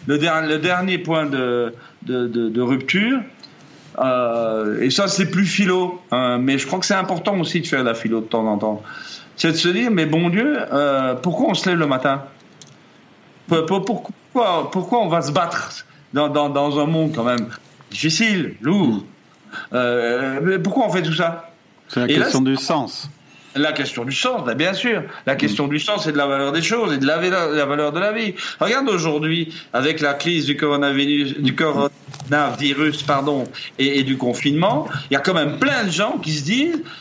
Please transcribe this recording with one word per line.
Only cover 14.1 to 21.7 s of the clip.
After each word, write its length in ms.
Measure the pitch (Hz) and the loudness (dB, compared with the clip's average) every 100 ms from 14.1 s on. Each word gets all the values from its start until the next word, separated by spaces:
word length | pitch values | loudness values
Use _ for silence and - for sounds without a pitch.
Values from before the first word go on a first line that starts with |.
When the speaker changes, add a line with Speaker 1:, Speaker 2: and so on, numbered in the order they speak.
| - - 247 220 170 143 | -18 -4 0 2 2 0
Speaker 1:
pourquoi 300 | 185 180 240 | -2 0 0
on 60 | 202 | 2
va 140 | 165 | 2
se 80 | 143 | 2
battre 540 | 147 - - - - - - - | 0 0 -2 -8 -12 -18 -20 -6
dans, 160 | 139 147 | 0 0
dans, 200 | 143 147 | 2 0
dans 300 | 139 147 143 | 2 0 2
un 60 | 151 | 2
monde 260 | 165 160 | 2 0
quand 100 | - | 0
même 240 | 117 123 104 - - - - | 0 0 -2 -10 -20 -20 -14
difficile, 640 | - 156 160 226 190 120 - | -4 -2 2 2 2 -2 -4
lourd ? 280 | 117 196 151 | 2 4 4
Speaker 2:
Mm. 120 | 104 87 - _ - - - - | 0 -4 -20 _ -20 -18 -16 -6
Speaker 1:
Euh, 680 | 123 123 123 117 120 135 135 | -2 0 2 0 0 -2 0
mais 160 | 165 190 | 0 2
pourquoi 280 | 170 269 220 | 0 0 2
on 40 | |
fait 120 | 185 | 0
tout 100 | 160 | 0
ça ? 360 | 156 170 170 - - _ | 0 0 -2 -14 -20 _